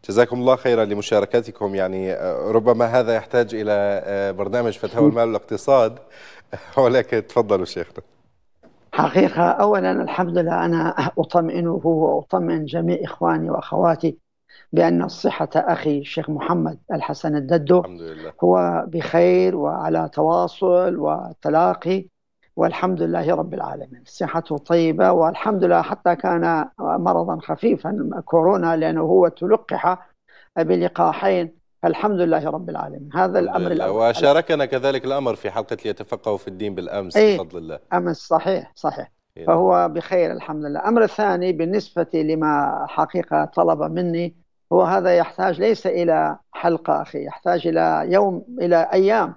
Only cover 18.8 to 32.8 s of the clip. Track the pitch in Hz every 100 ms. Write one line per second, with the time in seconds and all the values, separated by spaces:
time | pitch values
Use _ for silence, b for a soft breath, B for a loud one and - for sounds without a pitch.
18.8 | - 165 - 170 175 180 185 170 147 160
19.8 | 156 165 160 - 156 170 175 - 185 180
20.8 | 180 - 151 151 - - 151 156 180 175
21.8 | 165 190 190 _ _ _ _ - 165 170
22.8 | 185 180 165 175 156 156 165 - - -
23.8 | 131 127 - - 165 165 - 147 - 170
24.8 | 165 160 185 175 160 170 220 202 175 170
25.8 | 165 175 175 170 185 170 165 165 151 -
26.8 | 160 170 175 175 170 165 - 156 233 -
27.8 | 160 208 240 - 170 165 165 196 170 165
28.8 | 160 160 160 185 175 - 180 214 - -
29.8 | 170 180 - _ _ b b - 160 180
30.8 | 175 - 170 151 196 185 165 _ _ _
31.8 | 170 156 208 196 175 156 151 156 170 160